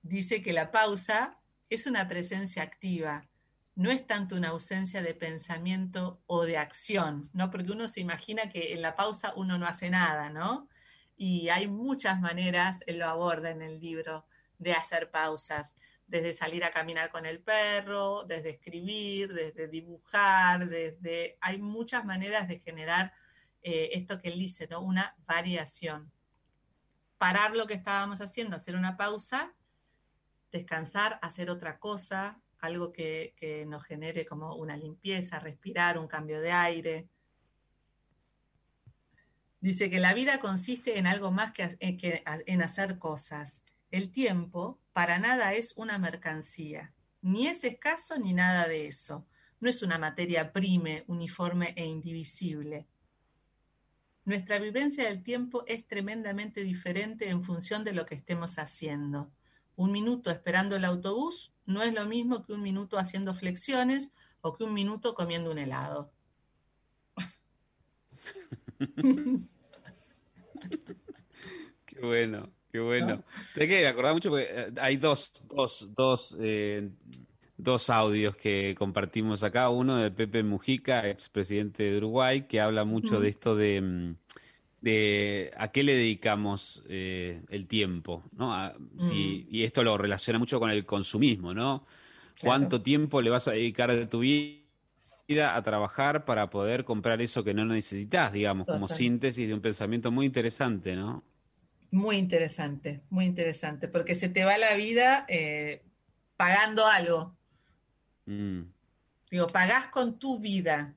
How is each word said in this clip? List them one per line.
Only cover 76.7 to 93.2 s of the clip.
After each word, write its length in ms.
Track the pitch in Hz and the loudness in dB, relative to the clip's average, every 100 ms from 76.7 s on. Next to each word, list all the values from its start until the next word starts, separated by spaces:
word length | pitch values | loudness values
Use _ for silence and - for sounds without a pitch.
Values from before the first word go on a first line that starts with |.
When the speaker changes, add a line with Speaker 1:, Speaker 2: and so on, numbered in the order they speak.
| 104 101 - - 64 - _ _ - | -2 -6 -12 -20 -20 -20 _ _ -2
Speaker 2:
dos 320 | 127 123 - | 2 2 4
audios 460 | 113 110 104 104 | 4 6 4 2
que 400 | 101 107 98 98 92 | 0 0 2 0 0
compartimos 680 | 98 95 98 113 110 101 | -2 0 0 0 0 0
acá. 260 | 104 120 127 | 2 4 4
Uno 280 | 123 127 127 | 4 2 4
de 140 | 107 | 2
Pepe 320 | 95 110 113 | 0 0 2
Mujica, 640 | 107 98 - 131 - 127 104 | 0 0 0 0 2 2 2
expresidente 760 | 98 - 104 95 104 104 101 | -4 -4 -4 0 0 -2 0
de 140 | 101 101 | 0 2
Uruguay, 460 | 110 120 127 135 | 2 4 4 2
que 160 | 135 110 | 2 2
habla 220 | 107 110 | 4 4
mucho 300 | 107 110 220 | 2 0 2
Speaker 1:
Ujú. 80 | 107 | 4
Speaker 2:
de 60 | 104 | 4
esto 260 | 101 117 | 2 2
de, 260 | 107 104 98 | 4 4 4
mm, 340 | 95 90 87 85 _ - - _ _ _ | 0 -2 -4 -8 _ -20 -20 _ _ _
de 720 | 120 110 104 104 104 101 82 - | 2 4 6 4 2 0 -4 -4
a 140 | 98 | 0
qué 120 | 135 | 4
le 120 | 143 | 6
dedicamos, 880 | 131 113 104 110 104 104 98 - - - | 6 4 2 2 2 2 -2 -6 -14 -10
eh, 520 | 95 95 92 90 85 - | -6 -4 -4 -6 -8 -8
el 180 | 101 90 | -8 0
tiempo, 560 | 110 98 87 78 82 - | 2 2 0 -6 -8 -10
¿no? 220 | 101 127 | -6 -4
A, 200 | 95 95 - 62 - | -2 -6 -10 -16 -2
si, 480 | 175 - 98 95 - | 0 2 0 -2 -4
Speaker 1:
Mm. 60 | |
Speaker 2:
y 80 | 110 | -2
esto 200 | 113 - | 2 4
lo 140 | 117 101 | 4 4
relaciona 420 | 101 95 - 113 | 2 0 2 2
mucho 200 | 120 127 | 2 2
con 100 | 113 | 2
el 140 | 104 | 0
consumismo, 680 | 95 101 95 107 139 104 87 | 0 -2 0 4 4 4 -2
¿no? 320 | 98 131 135 | -2 -2 -2
Speaker 1:
Claro. 540 | - - - - - - | -6 -20 -20 -20 -20 -2
Speaker 2:
¿Cuánto 400 | 120 131 135 123 | 2 4 4 2
tiempo 400 | 113 147 151 143 | 4 4 4 4